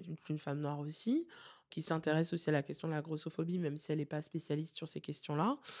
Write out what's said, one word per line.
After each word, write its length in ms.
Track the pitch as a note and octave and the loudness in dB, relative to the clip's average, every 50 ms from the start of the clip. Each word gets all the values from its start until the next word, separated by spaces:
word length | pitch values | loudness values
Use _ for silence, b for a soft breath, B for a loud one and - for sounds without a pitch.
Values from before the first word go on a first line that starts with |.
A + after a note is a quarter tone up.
| F3+ | -8
une, 100 | D#3 D#3 - - - | -8 -8 -8 -4 -4
une 80 | D3+ | -4
femme 220 | D3+ - D3 C#3+ D3 | -2 -2 -2 -2 0
noire 200 | D3 C#3+ D3 D3 | 0 -2 -2 -2
aussi, 460 | D3 D3+ D#3+ - - A3+ B3+ D#4+ E4+ B B B B B B B B B | -4 -4 -4 -2 2 2 2 2 2 B B B B B B B B B
qui 120 | - D#3+ | -6 -4
s'intéresse 520 | D#3+ - E3 D#3+ D#3 D#3 D#3 D#3+ E3 - E3+ | 0 0 0 2 4 4 4 4 4 4 2
aussi 160 | E3 - D#3 | 0 2 4
à 40 | D3+ | 4
la 100 | C#3+ C#3 | 4 4
question 240 | - D3 - - | 0 -4 -4 -4
de 60 | E3 D#3 | -2 -2
la 80 | D3+ | -2
grossophobie, 580 | D3 D#3+ D#3 D3+ - D#3+ - - E3 E3 F3+ F#3 | -2 -2 -2 -2 -2 -2 -2 -2 0 0 2 2
même 180 | E3+ D3 C#3+ | 2 0 0
si 140 | D#3 - - | -2 -2 0
elle 80 | D3+ D#3 | 0 0
est 40 | D3 | 0
pas 160 | - D#3 D3+ | 0 -2 -4
spécialiste 540 | D3+ - - D#3+ - - D3 D3+ D#3+ D#3+ - | -4 -2 -4 -4 -2 0 0 0 0 -2 -6
sur 100 | - D#3+ | -8 -8
ces 140 | D#3 - D#3 | -6 -6 -8
questions-là. 560 | - - D3 - - - D3 D3 E3 G#3+ F#3+ - B B B B | -6 -6 -8 -6 -4 0 2 4 4 4 2 0 B B B B